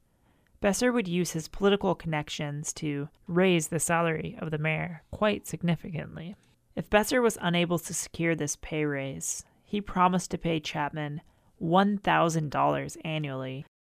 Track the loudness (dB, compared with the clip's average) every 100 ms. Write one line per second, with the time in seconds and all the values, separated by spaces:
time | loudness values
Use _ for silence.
0 | _ _ _ _ _ -2 0 4 2 2
1 | 0 0 0 -4 -8 2 4 4 2 -2
2 | -2 -4 -4 -6 -6 -6 -8 -6 -4 -4
3 | -6 _ -2 4 6 4 2 -2 0 2
4 | 2 0 -4 -6 -6 -2 -2 -2 -4 -8
5 | -12 0 0 0 -4 -4 0 0 -2 -10
6 | -10 -12 -14 -16 _ _ _ -10 2 4
7 | 4 4 2 2 0 2 2 0 -2 -8
8 | -8 -2 0 0 -2 -6 -6 -2 -2 -2
9 | -4 -6 -6 -8 -10 _ -6 -6 -2 4
10 | 4 4 -2 -4 -2 -2 -2 -4 -4 -4
11 | -6 -8 -14 _ _ -6 2 4 4 2
12 | 2 4 4 2 -2 2 2 2 -4 -8
13 | -6 -4 -4 -6 -8 -10 -12 _